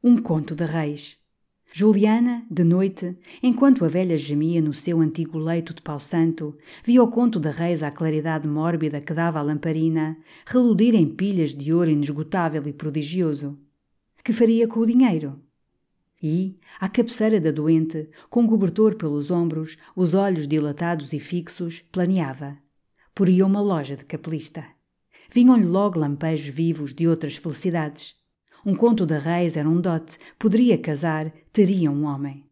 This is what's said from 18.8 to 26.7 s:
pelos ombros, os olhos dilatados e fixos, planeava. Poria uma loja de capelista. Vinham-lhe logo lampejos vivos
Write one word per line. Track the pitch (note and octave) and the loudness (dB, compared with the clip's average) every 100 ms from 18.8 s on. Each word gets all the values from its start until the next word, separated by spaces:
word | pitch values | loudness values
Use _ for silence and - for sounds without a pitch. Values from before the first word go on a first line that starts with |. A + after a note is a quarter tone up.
| A3 G#3+ | 2 2
pelos | D#3+ D3 C#3+ | -4 -4 -2
ombros, | F3 E3+ D#3 D#3 - - - | 0 0 -2 -8 -14 -16 -2
os | F3+ F#3 | 0 2
olhos | G3 F3 D3 | 2 0 0
dilatados | D#3 D3 C#3+ E3+ E3+ C#3 | -2 -2 -4 -4 -4 -6
e | D3+ | -10
fixos, | - F3 E3+ - F3 E3 _ | -6 -8 -8 -10 -10 -10 _
planeava. | F#3 F3 F#3+ D3 C3+ C#3+ C#3+ _ _ _ _ _ | -4 0 0 -2 -8 -12 -14 _ _ _ _ _
Poria | - F#3+ F#3 F#3+ | 0 4 4 4
uma | G3 | 2
loja | G#3 E3+ C3+ C#3 | 0 -2 -4 -12
de | - | -10
capelista. | D3+ - D#3 - - - _ _ _ _ _ _ | -12 -8 -10 -10 -14 -16 _ _ _ _ _ _
Vinham-lhe | A#3+ B3 B3 F3+ | 6 6 8 4
logo | F#3 G3+ E3+ | 2 0 0
lampejos | D3 C#3+ D#3+ D#3+ C#3+ | -2 -2 -2 -4 -6
vivos | C#3 E3 | -2 -2